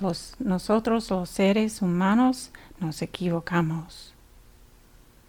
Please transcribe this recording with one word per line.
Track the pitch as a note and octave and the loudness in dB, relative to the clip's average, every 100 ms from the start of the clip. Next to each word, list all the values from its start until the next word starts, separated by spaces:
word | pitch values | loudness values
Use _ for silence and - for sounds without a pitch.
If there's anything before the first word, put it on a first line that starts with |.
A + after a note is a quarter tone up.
los, | F#3+ E3+ - - | -4 -4 -8 -6
nosotros | B3 F#3 - A3 A3 A3+ A3 | -2 0 2 0 2 0 0
los | F#3 F3 | -4 -4
seres | - G3 G#3 A3 - | 2 2 4 0 0
humanos | F#3 F3 F#3+ A3+ B3+ B3+ - - - - | 0 2 4 4 4 2 -6 -18 -20 -6
nos | E3 D#3 | -6 -4
equivocamos. | E3 - F3+ E3+ E3 F3 D#3+ D#3+ D#3+ - - - - - - - - - - - - _ | -8 -4 -2 -2 0 0 0 -2 -8 -16 -20 -20 -20 -20 -20 -20 -20 -20 -20 -20 -20 _